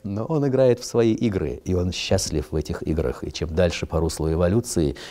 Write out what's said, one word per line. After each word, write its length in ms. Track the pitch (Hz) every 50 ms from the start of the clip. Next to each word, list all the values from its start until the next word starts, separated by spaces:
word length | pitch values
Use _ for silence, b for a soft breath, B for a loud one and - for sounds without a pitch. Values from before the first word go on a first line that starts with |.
| -
Но 220 | 98 101 104 113
он 220 | - 160 147 143 139
играет 320 | 127 131 131 127 120 120
в 40 | -
свои 300 | - - 123 117 113 110
игры, 460 | - - 117 95 92 80 71 - - -
и 100 | 90 92
он 180 | 90 90 92 87
счастлив 580 | - - - 101 95 - - 73 76 78 -
в 60 | -
этих 260 | 78 73 - 82 - -
играх. 400 | - 80 78 71 64 - - -
И 100 | - -
чем 220 | - 82 80 80
дальше 320 | 82 90 87 - - -
по 140 | - - 80
руслу 320 | 82 82 - - 76 80 80
эволюции, 640 | 80 87 87 98 120 120 - - 87 78 69 - B B B